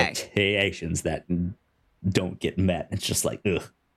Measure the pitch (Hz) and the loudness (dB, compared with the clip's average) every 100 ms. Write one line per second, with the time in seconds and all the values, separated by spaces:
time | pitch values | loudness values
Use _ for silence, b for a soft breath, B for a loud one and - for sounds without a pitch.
0 | 107 - - - 98 101 98 90 82 82 | 6 0 -2 2 4 4 2 0 -2 -2
1 | 82 78 - 87 87 - _ _ _ _ | -2 -2 -2 -2 -2 -6 _ _ _ _
2 | 98 92 90 95 - - 92 85 - 92 | 0 0 0 -2 -4 2 2 2 -2 -4
3 | - 87 - - 104 87 - _ _ | -2 -2 -2 -2 0 0 -4 _ _